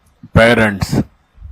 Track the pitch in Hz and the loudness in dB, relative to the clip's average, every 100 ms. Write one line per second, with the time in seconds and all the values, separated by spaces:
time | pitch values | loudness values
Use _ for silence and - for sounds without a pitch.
0 | _ _ - - 117 113 110 98 - - | _ _ -4 2 2 4 0 -2 -4 -4
1 | - _ _ _ - | -6 _ _ _ -20